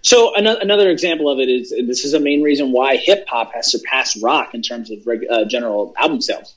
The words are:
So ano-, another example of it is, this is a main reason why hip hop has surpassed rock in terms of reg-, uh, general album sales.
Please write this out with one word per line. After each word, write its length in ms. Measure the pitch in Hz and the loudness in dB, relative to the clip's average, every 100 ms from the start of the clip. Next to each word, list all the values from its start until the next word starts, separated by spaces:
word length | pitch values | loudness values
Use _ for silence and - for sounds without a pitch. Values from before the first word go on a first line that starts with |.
So 320 | - 247 226 202 | 6 6 6 4
ano-, 220 | 214 226 | 2 0
another 320 | 196 208 196 | 2 4 4
example 380 | 160 180 160 147 | 2 -2 0 0
of 100 | 135 | 0
it 80 | 127 | 0
is, 200 | 127 120 | 0 -2
this 340 | - 123 123 143 | -6 -4 -4 -2
is 80 | |
a 60 | 151 | 0
main 220 | 143 143 | 2 2
reason 280 | 151 143 139 | 2 2 2
why 260 | 127 135 127 | 2 2 2
hip 280 | - 196 - | 2 2 0
hop 260 | 120 110 | -4 -4
has 180 | 120 117 | -4 -4
surpassed 500 | 117 - 131 127 107 | -4 -4 -4 -2 -2
rock 320 | 113 147 - | 0 0 -2
in 80 | 117 | -8
terms 300 | 113 120 113 | -8 -10 -10
of 140 | 104 117 | -10 -6
reg-, 180 | 113 - | -4 -2
uh, 160 | 117 104 | 0 0
general 480 | 120 117 104 101 - | -2 -2 -4 -4 -2
album 240 | 147 143 | -2 0
sales. 320 | 131 92 - | -4 -6 -8